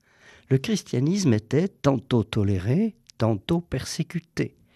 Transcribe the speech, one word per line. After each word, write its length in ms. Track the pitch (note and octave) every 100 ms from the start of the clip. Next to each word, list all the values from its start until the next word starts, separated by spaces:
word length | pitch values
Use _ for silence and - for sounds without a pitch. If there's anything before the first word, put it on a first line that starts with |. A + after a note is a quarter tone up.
| _ _ - - _
le 100 | C3
christianisme 760 | C3+ G#3+ - B2 C#3+ G3+ E3+
était 340 | G#2+ - C3+ G3
tantôt 560 | - C#3+ C3 - A#2+
toléré, 720 | G2+ A2+ G2+ G2 G2 D#3 A3 - _ _
tantôt 440 | A2 G#2 - E3+
persécuté, 960 | E3+ C3 - - D#3 E3+ - - C3+ - _